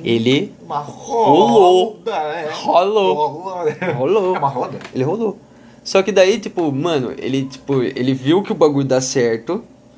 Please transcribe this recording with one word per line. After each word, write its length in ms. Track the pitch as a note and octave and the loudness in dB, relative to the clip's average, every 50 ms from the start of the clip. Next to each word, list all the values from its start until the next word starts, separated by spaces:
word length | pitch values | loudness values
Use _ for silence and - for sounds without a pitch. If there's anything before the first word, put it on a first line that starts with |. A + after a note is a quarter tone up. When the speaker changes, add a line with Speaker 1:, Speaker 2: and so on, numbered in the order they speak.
| - | -2
Speaker 1:
Ele 500 | - A#2 A#2 A2+ B2 C3 D3+ G3+ G#3 - - - | 0 0 2 2 2 2 2 0 -4 -8 -14 -14
Speaker 2:
uma 140 | E3 D#3 D3 | -10 -8 -8
Speaker 1:
rolou. 1160 | C#3+ - - - - - A3+ A#3 A3 F#3+ C#3+ E3+ G#3+ A#3 A#3 G#3+ F#3 F3+ F#3 F#3 A3+ A3+ - - | -8 -10 -14 -16 -12 -6 -4 0 2 4 4 4 4 4 6 6 6 6 6 4 2 0 -4 -8
Speaker 2:
roda, 140 | - A3+ G3+ | -10 -8 -6
é. 340 | E3 D#3 D3+ D#3 E3+ D#3+ D#3 | -4 -4 -6 -6 -6 -8 -8
Speaker 1:
Rolou. 640 | D#3+ - - - - E3+ F#3 G3 G#3+ G#3+ G3 F#3 D3 D3 D3+ D3 | -8 -8 -4 0 2 2 2 2 2 2 2 2 2 0 0 -2
Speaker 2:
Rola. 440 | C3+ D#3+ F3+ F#3+ F#3 F3+ E3+ D3+ C#3+ - F#3 F3 D3 | -4 -6 -10 -10 -8 -6 -4 -4 -4 -4 -4 -4 -2
Speaker 1:
Rolou. 420 | A#2+ B2+ D#3 G3 A3 F#3+ F#3 F#3 | -2 0 0 0 0 0 0 0
Speaker 2:
É 40 | D#3+ | 0
uma 80 | C#3+ C3+ | -2 -2
roda? 320 | C3 B2+ E3 - C#3+ - - - - | -2 -4 -6 -6 -8 -12 -14 -8 -6
Speaker 1:
Ele 100 | B2 B2+ | -4 -2
rolou. 340 | D3 F3+ A3+ A#3 G3+ - - - - - - - - - - - | -2 -2 -2 -4 -4 -6 -8 -14 -20 -20 -20 -20 -20 -20 -18 -6
Só 180 | - - F#3+ F#3+ | -2 0 0 0
que 80 | G#3+ | 2
daí, 280 | G3 G3 F#3 F#3+ A3 A3 | 4 4 4 4 4 0
tipo, 320 | - - - F#3 E3+ D3+ | -2 -6 -4 -2 -2 -2
mano, 420 | C3+ C3+ D3+ F3 D#3+ - B2 G#2 - - | -2 -2 -2 0 0 -2 -2 -4 -6 -6
ele, 280 | - A2+ C3 C#3 C3+ | -6 -4 -2 -4 -4
tipo, 360 | C3+ - - - - C#3 C3 | -6 -10 -10 -6 -2 0 0
ele 320 | B2 G2+ - - B2+ C3 C3+ | 0 0 -2 -2 -2 -2 -2
viu 280 | C3 B2+ C#3 E3 G3 G3 | 0 2 2 2 2 2
que 80 | - | 0
o 40 | G#3+ | 2
bagulho 300 | D3+ E3+ D3+ C#3+ C#3 C#3 | 4 4 4 4 2 0
dá 160 | C3 C3 C3 | 2 2 0
certo, 640 | C3 - - C3+ A#2+ A#2 A2+ A2+ - - F3 A#3 - - - - _ _ _ | 0 0 0 0 2 2 0 -2 -4 -4 -6 -6 -6 -10 -20 -20 _ _ _